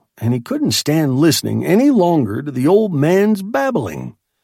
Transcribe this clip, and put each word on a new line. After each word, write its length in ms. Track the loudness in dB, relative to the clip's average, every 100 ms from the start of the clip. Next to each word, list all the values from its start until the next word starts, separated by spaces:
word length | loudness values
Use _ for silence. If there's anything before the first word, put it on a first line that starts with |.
| _ -8
and 160 | -4
he 60 | -4
couldn't 320 | -4 -4 -2
stand 480 | -2 0 0 0 2
listening 460 | 2 2 -2 -4 0
any 240 | 2 4
longer 520 | 4 2 2 0 -4
to 100 | -8
the 160 | -2 2
old 260 | 2 2
man's 480 | 0 2 2 2 0
babbling. 760 | -2 -4 -2 -2 -4 -8 -12 -16 _ _